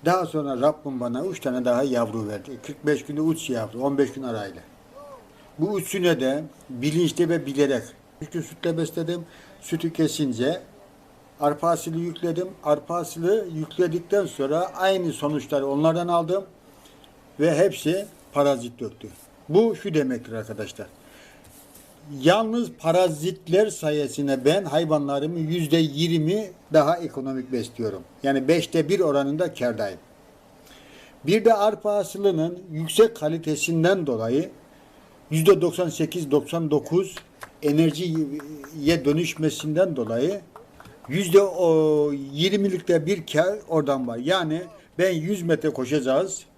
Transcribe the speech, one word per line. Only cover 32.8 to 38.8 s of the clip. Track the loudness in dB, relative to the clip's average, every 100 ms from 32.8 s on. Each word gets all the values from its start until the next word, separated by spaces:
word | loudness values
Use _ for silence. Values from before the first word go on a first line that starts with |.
| -2 4 4 4
kalitesinden | -4 -2 -2 -2 0 2 4 2 0
dolayı | -2 0 0 -2 -10 -20 -20 -20 -20 -20 -20 -4
yüzde | 2 6 6
doksan | 4 0 -4
sekiz, | -2 -4 -2 0
doksan | 0 0 -4 0
dokuz | 0 2 0 0 -10 -20 -20 -20 -4
enerjiye | 0 4 2 2 -2 -2 -4 -6 -12 -16 -14 -2